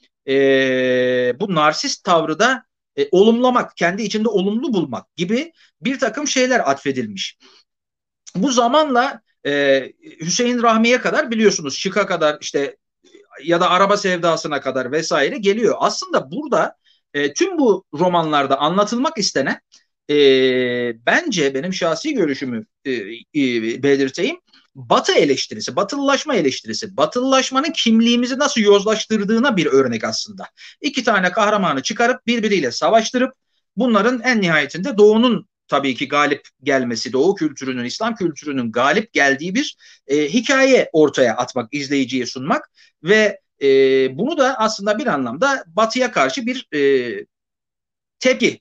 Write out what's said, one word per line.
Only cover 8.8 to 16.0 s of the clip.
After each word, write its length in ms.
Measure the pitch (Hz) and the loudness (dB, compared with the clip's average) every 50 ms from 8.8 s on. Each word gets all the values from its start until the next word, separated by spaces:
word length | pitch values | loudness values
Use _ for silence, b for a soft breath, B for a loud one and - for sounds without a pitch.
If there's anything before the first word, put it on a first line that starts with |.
| 311 285 254 233 247 - - 226 _ _ _ _ _ | 2 2 2 0 0 0 -4 -10 _ _ _ _ _
e, 380 | 143 143 143 143 139 135 135 127 - - _ _ - - _ | -4 -2 0 2 2 2 2 0 -4 -12 _ _ -20 -16 _
Hüseyin 420 | 160 170 - - 247 240 247 240 233 | -6 -6 -2 -2 0 0 0 2 2
Rahmi'ye 340 | 233 220 220 226 233 240 - | 2 4 4 4 4 2 2
kadar 300 | - 175 185 277 320 247 | 0 0 -2 -2 -2 -2
biliyorsunuz, 460 | 226 220 220 196 - - 160 139 131 - | -2 2 2 2 2 2 -4 -6 -8 -6
Şık'a 280 | - 190 190 208 196 | -6 -4 -2 -2 -2
kadar 320 | 190 185 165 160 151 151 - | -2 -2 0 0 0 -2 -2
işte 360 | - - - 151 139 135 - _ _ _ _ _ _ _ _ - - _ _ - 135 | -8 -6 -4 -4 -4 -4 -6 _ _ _ _ _ _ _ _ -20 -20 _ _ -12 -4
ya 180 | 160 170 170 | -2 0 2
da 80 | 180 170 | 2 2
araba 280 | 175 180 196 196 202 202 | 4 2 4 2 2 0
sevdasına 640 | 196 190 180 175 170 170 160 165 - 160 147 139 | 0 -2 -2 0 0 0 0 0 -2 -4 -6 -4
kadar 300 | - 135 127 131 123 123 | -4 -4 -4 -4 -4 -4
vesaire 460 | 139 165 160 - 175 151 139 165 254 285 | -4 -4 -2 -2 0 0 0 0 -2 -2
geliyor. 380 | 190 196 202 226 240 160 123 - | 0 0 0 2 2 0 0 0
Aslında 520 | 135 196 - - | 0 -2 -2 -4